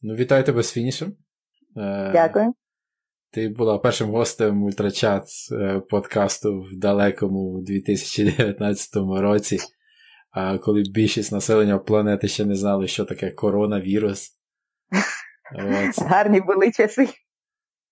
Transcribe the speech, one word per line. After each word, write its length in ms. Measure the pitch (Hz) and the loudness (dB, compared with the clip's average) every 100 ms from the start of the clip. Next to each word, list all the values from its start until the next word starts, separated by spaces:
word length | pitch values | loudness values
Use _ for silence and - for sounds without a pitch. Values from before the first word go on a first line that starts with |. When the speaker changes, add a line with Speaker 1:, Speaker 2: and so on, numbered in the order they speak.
Speaker 1:
ну, 140 | 110 110 | -6 -2
вітаю 280 | 127 135 | 2 2
тебе 200 | 131 117 | 4 2
з 80 | 113 | 0
фінішем. 380 | 120 123 - 175 202 _ _ _ _ _ - | -2 -4 -4 -8 -12 _ _ _ _ _ -8
Е, 340 | 202 196 196 | -6 -4 0
Speaker 2:
Дякую. 400 | 175 165 202 226 254 _ _ _ _ _ _ _ | 2 4 2 0 -2 _ _ _ _ _ _ _
Speaker 1:
ти 180 | - 110 | -6 -4
була 280 | 110 110 104 | 0 0 2
першим 300 | 123 113 110 | 2 0 0
гостем 540 | 113 113 - 107 101 | 0 -2 0 0 2
Ультрачат, 600 | 101 98 101 - 110 98 - - - | 0 0 -2 0 0 0 -4 -14 -8
е, 280 | 117 98 98 - | -4 -2 -2 -2
подкасту 720 | 104 - 107 98 - 107 98 | -2 0 0 0 0 -2 -4
в 180 | 95 92 | -6 -4
далекому 800 | 101 101 101 95 98 95 95 92 | 0 2 2 0 -2 -2 -4 -6
дві 200 | 92 98 | -4 -4
тисячі 420 | 101 98 - - 101 | 0 -2 -2 0 2
дев'ятнадцятому 880 | 82 110 98 104 98 - - 95 95 | 2 0 0 -2 -2 -4 -4 -2 0
році, 360 | 101 104 - 95 - _ _ _ _ _ _ | 2 2 0 -4 -6 _ _ _ _ _ _
а, 260 | 95 95 95 | -6 -4 -2
коли 260 | - 104 101 | 0 0 0
більшість 380 | 104 107 - 104 | 2 0 0 -2
населення 460 | 101 - 110 104 98 | -2 2 4 4 2
планети 480 | - 107 104 101 101 | 2 2 2 0 0
ще 180 | - 101 | -2 -2
не 100 | 98 | 0
знали, 320 | 101 98 95 | 0 0 -2
що 180 | - 98 | -4 -6
таке 260 | - 95 | -6 -8
коронавірус. 1000 | - 104 101 107 101 92 104 107 98 - _ _ _ _ _ _ | -2 0 2 0 -2 -2 0 0 -2 -10 _ _ _ _ _ _
Speaker 2:
<laughs> 640 | 190 - - - _ - - | -2 -2 -6 -14 _ -18 -8
Speaker 1:
От. 460 | 101 247 101 - 151 | -4 -2 -2 -2 2
Speaker 2:
Гарні 360 | 180 208 208 | 4 6 4
були 300 | - 202 392 | 4 4 4
часи. 360 | - 214 - 262 - _ _ _ _ _ _ _ | 4 2 2 0 -2 _ _ _ _ _ _ _